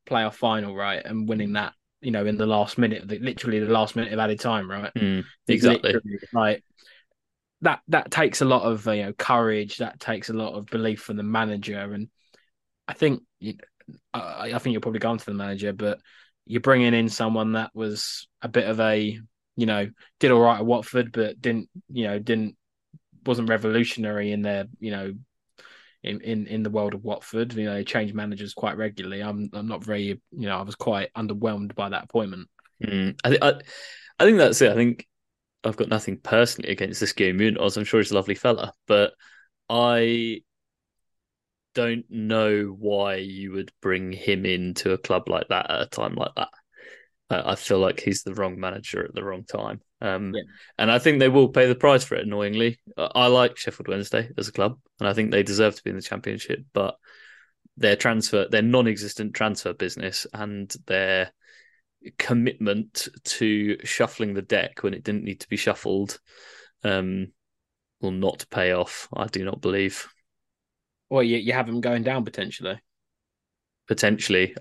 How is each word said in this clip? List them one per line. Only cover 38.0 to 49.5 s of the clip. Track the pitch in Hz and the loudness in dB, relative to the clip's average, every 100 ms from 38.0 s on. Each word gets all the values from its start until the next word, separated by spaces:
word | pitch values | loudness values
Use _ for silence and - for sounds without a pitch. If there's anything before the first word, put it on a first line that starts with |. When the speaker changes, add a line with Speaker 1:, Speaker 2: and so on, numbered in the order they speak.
| 98 | 4
Speaker 2:
a | 101 | 2
lovely | 98 | 0
fella, | 95 123 113 - - - | 0 2 2 -2 -10 2
but | 104 101 - - - _ _ - | 4 4 0 -20 -20 _ _ -2
I | 117 120 117 117 117 117 104 - _ _ _ _ _ _ _ _ _ _ _ _ 123 | 2 4 4 4 2 -2 -6 -12 _ _ _ _ _ _ _ _ _ _ _ _ -2
don't | 117 117 - | -2 -2 -6
know | 113 107 110 107 104 104 | -6 0 2 4 2 0
why | 98 107 101 101 95 | -4 -2 0 0 -2
you | 98 95 98 | -6 -10 -8
would | 95 98 _ | -8 -8 _
bring | 95 92 92 | -2 -2 -2
him | 92 - 98 95 | -4 0 0 0
into | 90 90 87 95 | 0 -2 -2 -2
a | 92 | -2
club | - 92 - | 0 -2 0
like | 85 - | -2 0
that | 92 - | -2 0
at | - | -2
a | - | -4
time | - 53 - | -4 -4 -4
like | - - | -4 -4
that. | - - _ _ - - _ _ _ | -8 -8 _ _ -20 -20 _ _ _
Uh, | 92 - | -2 -2
I | 98 | -4
feel | - 98 | 0 2
like | 95 - | 2 0
he's | - 98 | -2 -4
the | 98 | -6
wrong | 98 95 92 | -6 -6 -4
manager | 92 98 - 98 | -8 -8 -8 -8
at | 85 | -6
the | 98 | -8
wrong | 98 92 | -10 -10
time. | - | -8